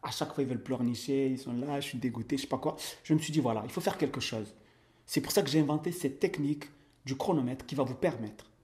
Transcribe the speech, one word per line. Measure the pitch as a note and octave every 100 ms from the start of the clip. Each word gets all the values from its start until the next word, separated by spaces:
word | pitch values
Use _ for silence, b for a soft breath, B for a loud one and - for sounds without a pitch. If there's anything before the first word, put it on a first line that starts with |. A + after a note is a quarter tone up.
À | -
chaque | - C#3+
fois, | -
ils | C3
veulent | A#2+
pleurnicher, | - B2+ B2 A#2+ - C3+ C3+
ils | C3
sont | C3
là, « | A#2+ C#3 C#3+
Je | C3+
suis | B2+
dégoûté », | B2 A2+ A#2 C#3
je |
sais | -
pas | B2+
quoi. | D3+ D#3+ B B
Je | -
me | D#3
suis | D#3
dit, | D#3
voilà, | B2 A2 G#2+
il |
faut | -
faire | - -
quelque | C#3+ C3+
chose. | A2+ A2+ G#2+ - b b b b b
C'est | -
pour | -
ça | G3+
que | F3
j'ai | D3+
inventé | C#3+ D3+ E3
cette | F3 C#3 C3+
technique | F#3 F#3 C#3+ D3 - b b b B2+
du | C3+
chronomètre | - E3+ B2 C3 -
qui | -
va |
vous | B2+
permettre | B2 F3+ G#2+ A2 - - _